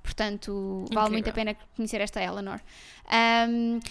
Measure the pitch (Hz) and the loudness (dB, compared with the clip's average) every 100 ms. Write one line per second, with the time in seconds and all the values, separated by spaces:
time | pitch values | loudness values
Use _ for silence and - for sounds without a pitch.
0 | - - 214 208 - 202 190 190 185 220 | -8 -2 -2 -2 -6 -6 -4 -6 -2 2
1 | 214 220 220 220 214 214 - - 220 214 | 2 2 0 -2 -2 -4 -10 -6 -4 -2
2 | 202 208 180 202 196 196 - - - - | -2 -2 -4 -4 -6 -8 -12 -20 -20 -20
3 | - 226 226 233 233 233 233 233 - | 2 4 6 6 4 2 0 -2 -4